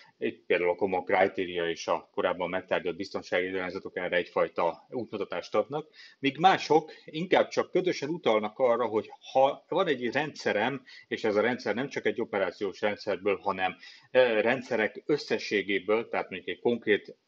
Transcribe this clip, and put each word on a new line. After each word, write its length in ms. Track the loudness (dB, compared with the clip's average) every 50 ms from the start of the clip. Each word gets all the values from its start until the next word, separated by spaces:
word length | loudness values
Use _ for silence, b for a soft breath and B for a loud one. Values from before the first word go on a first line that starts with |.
| B B B -6
Itt 260 | -6 -6 -6 -8 _
például 240 | 0 0 2 2 0
a 60 | 0
Common 300 | 0 -2 -2 -2 -2 -2
Criteria 640 | 0 2 4 4 2 2 -4 -6 -4 -4 -4 -4 -4
és 180 | -4 -6 -4
a 220 | -4 -4 -4 -4 _ -6
korábban 360 | -2 -2 -2 -2 -2 -4 -4
megtárgyalt 460 | -4 -6 -4 -2 -4 -2 -2 -4 -6
biztonsági 520 | -6 -10 -8 -10 -10 -8 -2 -2 -2 -2
irányzatok 500 | -2 -4 -6 -6 -6 -8 -10 -10 -8 -8
erre 180 | -6 -4 0 0
egyfajta 720 | 0 -2 0 -2 -2 -2 0 0 -2 -2 -2 -2 -4 -14 -12
útmutatást 640 | -10 -10 -10 -8 -8 -8 -8 -6 -6 -10 -8 -2 -2
adnak, 340 | -2 -2 0 -4 -8 -8 _ B B B B B B
míg 180 | -4 -4 -2
mások 540 | 4 4 4 4 4 4 6 6 6 6 4 -16 -20 -18
inkább 420 | -10 -6 -6 0 4 6 6 6
csak 240 | 4 2 -2 -2 2
ködösen 380 | 0 0 2 2 -2 -2 -4 -6
utalnak 500 | -6 0 2 4 4 4 2 0 -2 2
arra, 260 | 4 4 4 4 2
hogy 260 | 0 0 0 -2 -2 -14 -20 _ -2
ha 340 | 4 4 4 4 2 -2 _
van 200 | -4 -2 0 0
egy 240 | 0 0 -2 -2 -2
rendszerem, 720 | -2 -2 -4 -4 -8 -4 -2 0 0 2 0 0 -2 -6 B B B B B
és 160 | B -8 -2 0
ez 120 | 2 2
a 60 | 4
rendszer 340 | 2 2 0 -2 -4 -4 -4
nem 120 | -4 -4
csak 180 | -6 -6 -4 -2
egy 160 | -2 -2 -2
operációs 600 | -4 -4 -2 -2 -2 -2 -2 -6 -6 -6 -4 -2
rendszerből, 560 | -2 -2 -2 -2 -4 -4 -4 -2 0 -2 -2
hanem, 380 | 0 -2 -4 -2 0 -2 -4 -4 B B B B B B B
eh, 300 | 4 4 4 6 4 2
rendszerek 640 | 2 2 2 0 -2 -4 -2 0 0 -2 -2 -6 -2
összességéből, 1040 | -2 -2 -2 0 -4 -4 -4 -2 -2 -2 -2 0 0 -2 -4 0 0 0 0 0 -4
tehát 200 | -4 -6 -6 -6
mondjuk 280 | -10 -10 -8 -8 -8
egy 40 | -2
konkrét, 560 | -2 -2 -2 0 2 0 0 0 0 -8 -20 _ _